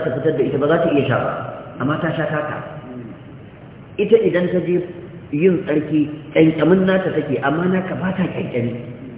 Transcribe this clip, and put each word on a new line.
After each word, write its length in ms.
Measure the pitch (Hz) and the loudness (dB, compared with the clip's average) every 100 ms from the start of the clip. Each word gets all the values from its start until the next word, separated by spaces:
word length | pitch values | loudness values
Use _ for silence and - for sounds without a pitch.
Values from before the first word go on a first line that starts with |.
| 156 | 0
ta 40 | |
fitar 240 | - 160 143 | -2 0 0
da 60 | |
ita 140 | - 139 | 0 0
ba 100 | 147 | 2
za 100 | 165 | 2
ta 120 | - | 2
iya 120 | 143 123 | 2 2
sha 100 | 113 | 0
ba, 160 | - - - - - - | -2 -6 -8 -12 -12 -6
amma 180 | 127 156 | -4 -2
ta 160 | 165 | -2
sha 120 | 160 151 | -2 -2
taka. 360 | 156 147 143 - 156 123 127 113 95 - - - - - - - - | -2 -4 -8 -10 -14 -14 -14 -14 -16 -18 -18 -18 -20 -20 -20 -12 -2
Ita 200 | 202 220 | 4 6
idan 260 | 185 165 180 | 6 2 2
ta 100 | 180 | 0
je 200 | 160 175 - - - - - | 0 0 -2 -10 -16 -16 -6
yin 320 | 143 185 170 - | 2 4 4 2
tsarki, 440 | 151 151 156 147 - - | 0 2 0 0 -2 -2
ƙyanƙyamin 520 | - 160 151 151 190 185 | 6 6 6 4 6 6
nata 240 | 190 185 | 2 2
take, 300 | 156 - 127 | -2 0 0
amma 240 | 139 156 180 | 0 0 2
naka 300 | 190 - 135 | 0 -2 -4
ba 180 | 185 | -4
ta 80 | 185 | 0
ƙyanƙyami. 520 | 165 131 - 127 117 117 - - - | -2 -2 -4 -2 -2 -4 -10 -14 -14